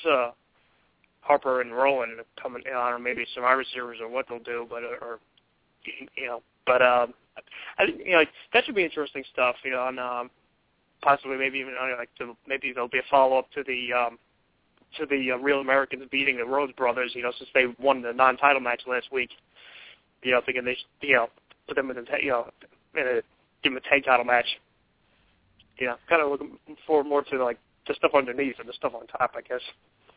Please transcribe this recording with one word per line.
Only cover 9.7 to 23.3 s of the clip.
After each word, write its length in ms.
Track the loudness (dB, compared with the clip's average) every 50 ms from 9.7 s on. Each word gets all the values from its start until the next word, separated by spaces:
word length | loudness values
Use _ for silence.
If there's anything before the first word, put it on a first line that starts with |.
know, 180 | -2 -2 -2 -4
and, 100 | -4 -6
um, 320 | -6 -6 -6 -6 -8 -8 _ _ _ _ _ _ _ _ _ _ _ _ _ _
possibly 340 | 2 4 4 4 0 -4 -4
maybe 220 | -2 -2 -2 -2 -4
even, 160 | -8 -8 -8 -6
uh, 160 | -6 -6 -6
like, 140 | -6 -8 -10 _ -12
the, 160 | -12 -12 -14 _ _
maybe 260 | -6 -6 -6 -6 -6
there'll 160 | -4 -6 -4 -2
be 100 | -2 -4
a 40 | 0 4
follow 280 | 6 6 6 6 4 2
up 120 | 0 _
to 100 | -6 -8 -6
the, 260 | -6 -6 -6 -4 -2
um, 260 | -2 0 -2 -2 -4 -10 _ _ _ _ _ _ _ _ _ _ _ _ _ _ -10 -8
to 80 | -4
the, 260 | -2 -2 0 0 -2
uh, 40 | -2
Real 240 | 0 2 2 2 2
Americans 440 | 2 2 2 2 2 0 -4 -10 -8 -6
beating 260 | -4 0 0 0 0
the 80 | 0 -2
Rhodes 280 | -2 0 0 -2 -2
Brothers, 400 | -2 0 0 0 0 0 -2 -4 -4
you 80 | -6
know, 100 | -6 -6 -6 -8
since 120 | -8 -2 2
they 120 | 2 2 2 0 0
won 240 | 2 2 2 2
the 100 | 0 -2
non-title 480 | 2 4 4 4 4 4 4 4 4 4
match 220 | 0 -2 -4 -4 -4
last 260 | -4 -4 -4 -4 -2
week. 180 | -4 -4 -4 -4 -8 -18 _ _ _ -20 -20 -20 -20 -20 -20 -20 -20 _ _ _ _ _
You 100 | 0 2
know, 80 | 2 2 2
thinking 200 | 0 -2 -2 -2
they, 100 | -4 -4
sh-, 120 | -6 -8 _ _ -4
you 120 | 2 4 4
know, 140 | 4 4 0 _ _ _ -20 -20 _ _
put 100 | -6 -4
them 140 | -2 -2 -2
in 80 | -6 -10
a, 40 |
ta-, 160 | -8 -6 -4 -2
you 100 | 0 0
know, 200 | 0 -2 -2 -6 -12 _ -20 -20 _ _ _ _ -6
in 120 | -4 -2
a, 160 | 0 0 -2 -4 _